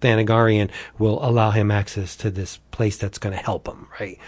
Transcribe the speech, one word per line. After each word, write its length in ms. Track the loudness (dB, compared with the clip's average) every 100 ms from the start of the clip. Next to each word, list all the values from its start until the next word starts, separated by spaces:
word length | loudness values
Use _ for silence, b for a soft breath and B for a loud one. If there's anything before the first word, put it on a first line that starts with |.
Thanagarian 680 | 2 4 4 4 6 4 2 B B -2
will 260 | 0 0 0
allow 260 | 2 2
him 200 | 2 2
access 440 | 2 -2 -6 -8 -6
to 120 | -6
this 280 | -6 -8 -10 _
place 280 | -4 -2 -2
that's 200 | -8 -6
gonna 200 | -8 -6
help 300 | -6 -6 -8
him, 200 | -16 -16 -12
right? 200 | -12 -12